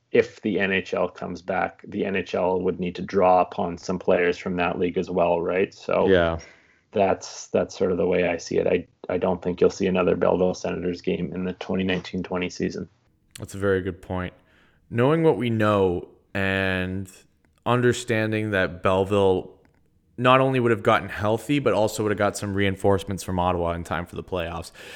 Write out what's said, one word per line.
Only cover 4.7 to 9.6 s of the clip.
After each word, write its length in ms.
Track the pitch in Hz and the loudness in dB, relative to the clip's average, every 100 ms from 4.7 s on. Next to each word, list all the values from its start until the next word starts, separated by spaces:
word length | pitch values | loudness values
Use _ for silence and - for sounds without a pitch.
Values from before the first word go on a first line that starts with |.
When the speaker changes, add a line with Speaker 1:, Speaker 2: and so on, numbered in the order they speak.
| 85 | 0
Speaker 1:
league 200 | 90 95 | -2 -2
as 120 | 92 | -2
well, 300 | 90 87 85 | 0 2 2
right? 340 | 85 90 98 | 0 0 -2
So 320 | - - 90 92 | -4 -2 0 4
Speaker 2:
Yeah. 320 | 92 85 82 - - _ _ _ | 4 4 0 -8 -20 _ _ _
Speaker 1:
that's, 560 | 107 98 95 - - - | 0 2 0 -4 -16 -2
that's 280 | 101 90 - | -2 -2 -2
sort 140 | 95 | 0
of 80 | 87 | 0
the 80 | 90 | 0
way 220 | 90 87 | 2 0
I 80 | 85 | -2
see 220 | - 90 | -2 0
it. 80 | 90 | 2
I, 200 | 90 85 _ - | 0 -2 _ -6
I 60 | 90 | -2
don't 240 | 92 87 | -2 -2
think 180 | 90 85 | -4 2